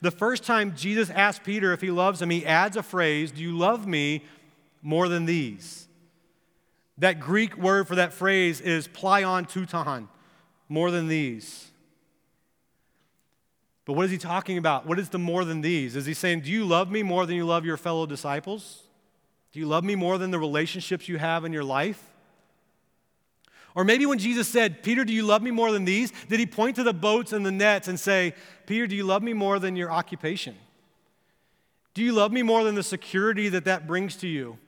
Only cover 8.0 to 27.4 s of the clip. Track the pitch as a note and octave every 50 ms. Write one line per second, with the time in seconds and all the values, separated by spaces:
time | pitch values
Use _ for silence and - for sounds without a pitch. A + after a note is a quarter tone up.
8 | F3+ E3+ F3+ - F3+ G3 G3 F#3+ F3+ E3+ D#3+ C3 - F3+ E3 D#3+ D3+ - - -
9 | - F#3+ G3 G3+ F#3+ F#3 F#3 F3+ F3 - - F#3 F#3 - - E3 D3+ D3+ C3+ A#2+
10 | G#2+ - _ _ _ _ _ _ _ _ _ _ _ - D3+ D#3 E3+ F3 F3 F3
11 | D#3+ D#3+ D#3+ D#3 D3 B2+ A#2 A2 - - - - - - _ _ _ _ _ _
12 | _ _ _ _ _ _ _ _ _ _ _ _ _ _ _ _ _ _ _ _
13 | _ _ _ _ _ _ _ _ _ _ _ _ _ _ _ _ _ - C#3 D#3+
14 | F#3 F#3+ F#3+ E3 F3+ E3+ F3 F#3+ F#3 F#3+ F#3 F3 D#3+ D#3+ C#3+ B2+ - D#3 E3+ F3+
15 | F3+ - - F3+ F3 E3+ E3+ F#3 F3+ E3 E3 D#3 D3+ E3 F3 D#3 C3 A#2+ A#2 C#3+
16 | C3+ D3+ D#3 - - F3+ E3+ E3 C#3 D3 G3 A3+ G#3+ F3+ E3 F3 F#3+ F3+ G3+ A3
17 | G#3 F#3 F3 F3+ F3+ E3 F3 F3 E3+ E3 E3 E3+ D#3+ E3 D#3+ D3 - F3 E3 D#3+
18 | D#3+ D3 C#3+ C3+ - C#3+ C#3 D3 - F#3+ G#3 G#3+ - - - - _ _ _ _
19 | _ _ _ _ _ _ _ _ _ _ _ D3+ D#3+ D3+ D#3 E3+ F3 G3 G#3 F#3+
20 | F3 F3 F#3+ F3+ F#3 F#3 F3+ E3 D#3 D3 C#3+ D3+ D#3+ D#3+ - F#3 - - F#3+ E3+
21 | - - F3 D3+ D#3 E3 E3 E3 D#3+ E3 D#3+ D3+ C#3+ C3+ C3 C#3 C#3+ - - -
22 | - - _ _ _ _ _ _ _ _ _ _ _ _ _ _ _ _ _ _
23 | _ _ _ _ _ _ _ _ _ _ _ - - - _ F3 F#3 G#3 A#3 C4+
24 | C#4+ C#4+ C#4 G#3+ F#3+ A#3+ A#3+ A#3+ G#3 - - A#3+ A3+ G3+ D#3 - - G#3 A#3+ B3+
25 | C4 G#3+ A3 A3 A3 G#3 G#3 G#3+ A3+ B3 A#3 A3+ A#3 A3 G#3+ G3+ F#3 F3+ F#3+ G#3+
26 | B3 - - - - - A3 A3 A#3+ D#3+ - G#3 A3 B3+ A3+ A#3+ A#3+ A#3+ G3 D#3+
27 | E3+ G#3 G#3+ A#3+ - - G#3+ G#3